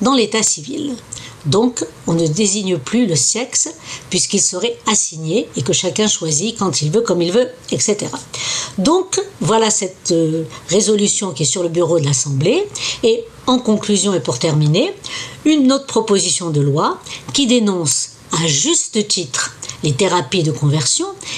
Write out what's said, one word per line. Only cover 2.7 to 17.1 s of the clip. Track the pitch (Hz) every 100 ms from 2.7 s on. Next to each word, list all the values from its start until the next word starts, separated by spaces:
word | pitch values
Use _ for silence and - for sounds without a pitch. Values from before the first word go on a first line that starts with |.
| 170
plus | - 233 220
le | 156
sexe | - 220 247 - 302 - - - -
puisqu'il | 180 - 202
serait | - 180 233 233 -
assigné | 208 - 160 160 208 311 -
et |
que | 139
chacun | 165 180 208 214
choisit | - 160 147 220 226
quand | 185 135
il | 151
veut, | 208
comme | 233 175
il | 170
veut, | 214 247 - -
et | 185
cetera. | - 202 165 - - - - - - -
Donc, | 190 359 370 - 403 -
voilà | 180 220 214
cette, | - 185 - -
euh, | 165 160 160 156 - -
résolution | 190 202 214 202 - 190
qui | 151
est | 156
sur | 190
le | 170
bureau | 165 165 165
de | 143
l'Assemblée. | 135 147 135 175 330 415 - - -
Et | 226 233 - - -
en | 254
conclusion | 220 208 - 202 196
et | 175
pour | 147 -
terminer, | 170 151 147 170 359 403 - - - - 302
une | 311 262
autre | 277 -
proposition | 226 220 196 175 - 170
de | 147
loi | 143 147 220 381 -